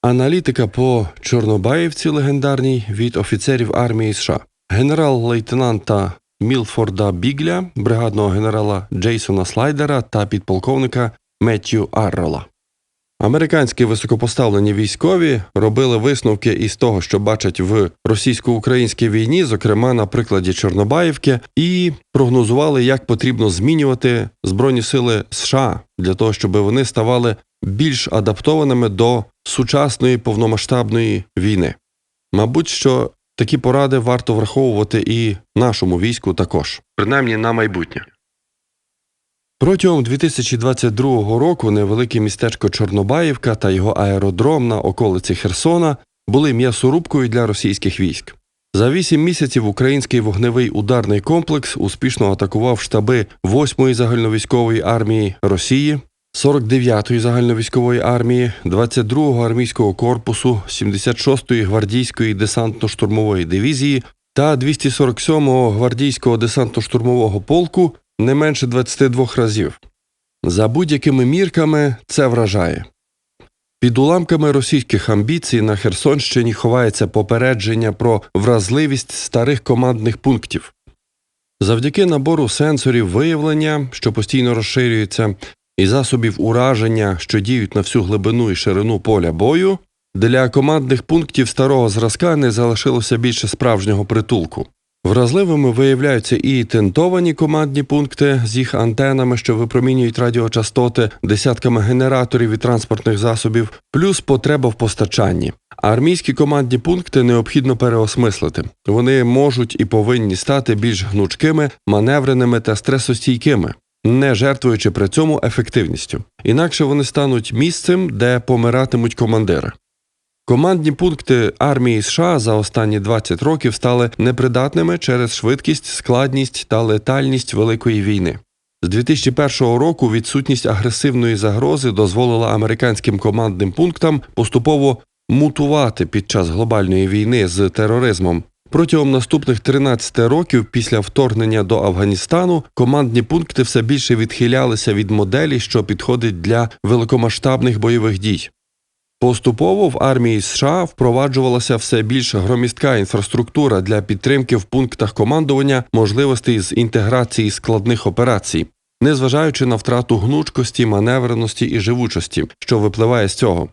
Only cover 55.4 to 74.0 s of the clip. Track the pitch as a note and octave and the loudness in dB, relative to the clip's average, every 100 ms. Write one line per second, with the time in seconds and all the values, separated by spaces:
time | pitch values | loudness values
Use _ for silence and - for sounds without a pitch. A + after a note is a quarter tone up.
55.4 | G2+ F#2+ - C3 D3 D3 - _ _ - | 0 0 0 0 0 -2 -8 _ _ 0
56.4 | C#3 C#3+ A2+ C3 B2 A2 G#2 A#2+ A#2 A#2+ | 2 2 2 2 2 0 0 0 0 2
57.4 | A#2+ A2+ A2+ B2+ B2 A#2+ A#2+ B2 A#2 B2 | 2 0 0 0 2 0 0 0 2 2
58.4 | B2 - E2+ F#2 A#2 - A2 C3 D3+ A#2+ | 0 -2 -2 0 0 0 0 0 2 2
59.4 | A#2 A#2 A#2+ - G#2+ F#2 A#2 B2 A#2+ A2+ | 0 0 -2 0 0 0 0 0 -2 -2
60.4 | B2+ A2+ - - G#2 G2 B2 A#2 - C3+ | 0 -2 -4 -6 -4 -2 -2 0 0 0
61.4 | - A#2+ G2 G#2+ G#2 A#2+ B2 - A2+ G2 | 0 -2 0 0 0 -2 -4 -2 -4 0
62.4 | G#2+ - A2+ A2+ G#2+ - G#2 A2 G#2+ G2 | -2 -2 -4 -4 -6 -2 -2 0 0 0
63.4 | E2 F#2+ B2 C#3 C#3+ C3+ - _ _ - | 0 0 0 0 0 -2 -4 _ _ 0
64.4 | D3 C#3+ C3+ C#3+ C#3 - C3+ A2+ - D#3 | 2 2 0 0 -2 2 0 0 0 2
65.4 | C#3 B2+ A#2+ G#2 A#2+ A#2+ C#3 - B2+ A#2 | 2 2 2 2 0 0 -2 0 0 0
66.4 | A2+ C#3 A#2 A#2 A2 B2 A#2+ B2 A2 G2 | 0 0 -2 -2 -2 -2 0 2 0 -2
67.4 | - D#3+ F3 - F3 - _ - A2+ C#3 | 0 0 0 2 0 0 _ -2 0 2
68.4 | D3+ C#3+ B2+ B2 B2 - C3+ A#2+ B2 - | 0 0 -2 0 -2 0 2 2 0 0
69.4 | A2+ G#2+ E2 - - _ _ _ _ _ | 0 0 -4 -6 -20 _ _ _ _ _
70.4 | - F2+ A2 C3 F3 D3 D3+ C3+ B2 E3 | -2 2 2 0 0 0 2 2 2 2
71.4 | F#3+ - D#3 D3+ D3 A#2 _ - C3+ A#2 | 0 0 2 2 2 -2 _ 0 2 2
72.4 | G#2+ G2 E2+ D#2 - _ _ _ _ _ | 0 0 0 -4 -10 _ _ _ _ _
73.4 | - _ _ _ B2 A#2+ | -20 _ _ _ 0 2